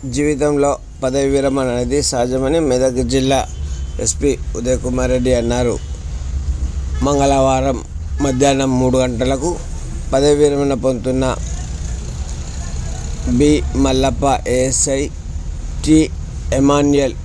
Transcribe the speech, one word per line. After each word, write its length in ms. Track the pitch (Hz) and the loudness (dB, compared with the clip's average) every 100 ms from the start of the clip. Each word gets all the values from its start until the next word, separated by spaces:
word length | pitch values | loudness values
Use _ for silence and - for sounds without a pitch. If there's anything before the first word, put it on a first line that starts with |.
జీవితంలో 720 | 135 123 147 143 147 147 143 135 - - | -6 -2 0 0 0 2 2 0 -6 -6
పదవి 260 | 131 139 139 | -2 0 2
విరమణ 380 | 139 139 135 131 | 2 2 0 0
అనేది 360 | 120 123 139 | -2 0 0
సహజమని 560 | 135 131 123 131 135 165 | 0 0 0 0 2 2
మెదక్ 400 | 151 127 131 123 120 | 2 2 2 0 0
జిల్లా 340 | 131 131 135 - - - - - - | 0 2 2 0 -6 -6 -6 -6 -4
ఎస్పీ 380 | 120 - 143 123 - - | -4 0 0 0 -4 -4
ఉదయ్ 220 | 120 127 | -2 0
కుమార్ 320 | 127 123 127 | 0 0 0
రెడ్డి 220 | 127 127 | 2 2
అన్నారు. 440 | 123 117 120 120 95 - - - - - - - - - - - - | 2 2 0 0 -2 -6 -8 -6 -6 -4 -4 -2 -2 -2 -2 -4 -2
మంగళవారం 760 | 127 143 139 139 135 131 135 123 - - - - | 0 2 4 4 4 2 0 -2 -6 -8 -6 -2
మధ్యాహ్నం 580 | 143 127 139 135 135 127 | -2 2 2 4 2 2
మూడు 180 | 127 127 | 2 2
గంటలకు 580 | 127 117 127 135 160 170 - - - - - | 0 0 0 0 -2 -4 -6 -8 -6 -6 -2
పదవి 220 | 135 147 | 2 4
విరమణ 400 | 147 147 139 139 | 6 4 4 0
పొందుతున్న 600 | 135 135 127 123 131 131 110 - - - - - - - - - - - - - - - - - - 123 123 | 0 0 0 -2 0 0 -2 -4 -6 -6 -6 -6 -6 -8 -8 -8 -6 -8 -8 -6 -6 -6 -6 -6 -4 0 4
బి 240 | 147 151 - 123 | 6 4 2 2
మల్లప్ప 480 | 139 131 135 117 139 131 - | 2 4 2 2 2 0 0
ఏఎస్ఐ 600 | 123 127 127 - 135 143 - - - - - - - | 0 2 0 0 0 -2 -6 -8 -8 -6 -8 -6 -4
టి 140 | - 156 156 - - - - | 4 4 4 -2 -8 -8 -2
ఎమాన్యుయల్ 600 | 131 139 143 143 143 139 - | 2 4 4 4 4 2 -2